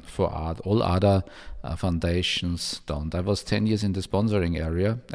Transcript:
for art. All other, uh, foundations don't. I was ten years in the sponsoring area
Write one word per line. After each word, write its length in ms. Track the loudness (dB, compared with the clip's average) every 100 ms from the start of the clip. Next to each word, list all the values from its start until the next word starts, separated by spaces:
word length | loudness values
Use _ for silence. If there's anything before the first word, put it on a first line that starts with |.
| -6
for 240 | -2 -2
art. 300 | 0 -4 -4
All 240 | 0 2
other, 400 | 4 4 6 4 2 -8 -14 -12
uh, 120 | -8 -4
foundations 1080 | 0 0 2 0 0 -2 -2 -4 -4 -8 -6
don't. 300 | -4 -4 -2
I 60 |
was 220 | 0 0
ten 220 | 0 0 2
years 180 | 2
in 100 | 0
the 80 | -2
sponsoring 540 | -2 0 2 2 2 0
area 400 | -2 0 0 0 -6